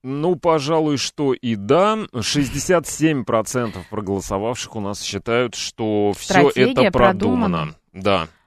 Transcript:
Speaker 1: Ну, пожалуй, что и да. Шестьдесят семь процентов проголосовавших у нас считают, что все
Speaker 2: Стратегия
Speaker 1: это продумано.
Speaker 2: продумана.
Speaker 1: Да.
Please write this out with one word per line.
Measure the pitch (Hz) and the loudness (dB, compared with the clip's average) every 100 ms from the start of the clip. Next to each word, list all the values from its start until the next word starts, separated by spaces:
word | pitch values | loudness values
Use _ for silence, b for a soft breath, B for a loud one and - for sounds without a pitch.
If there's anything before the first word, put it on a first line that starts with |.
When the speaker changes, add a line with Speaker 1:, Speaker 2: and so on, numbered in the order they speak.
Speaker 1:
Ну, | 131 139 160 180 | -6 -2 0 0
пожалуй, | 175 160 139 165 156 139 | 2 0 2 0 2 0
что | - - 143 | -4 -2 -2
и | 123 123 | 0 -2
да. | 110 98 147 202 220 202 123 | -4 2 4 4 0 -4 -6
Шестьдесят | 104 143 135 143 - 180 143 | -4 -2 -2 -4 2 0 0
семь | - 156 147 | 0 0 0
процентов | 107 113 107 127 117 92 90 | 0 0 0 -4 -4 -8 -10
проголосовавших | 98 95 98 - 98 110 123 - 113 | -8 -4 -4 -2 -4 -4 -6 -8 -8
у | |
нас | 98 104 | -8 -6
считают, | - 101 101 117 123 | -6 -8 -2 0 0
что | - - - 110 104 104 95 | -4 -10 -4 0 2 2 0
все | - 190 143 | 0 4 4
Speaker 2:
Стратегия | 127 127 262 214 | 4 2 4 2
Speaker 1:
это | |
продумано. | 127 120 104 117 123 - 85 | 4 4 4 0 0 0 -2
Speaker 2:
продумана. | 76 80 _ | -4 -10 _
Speaker 1:
Да. | 92 98 95 80 _ | -6 0 0 -2 _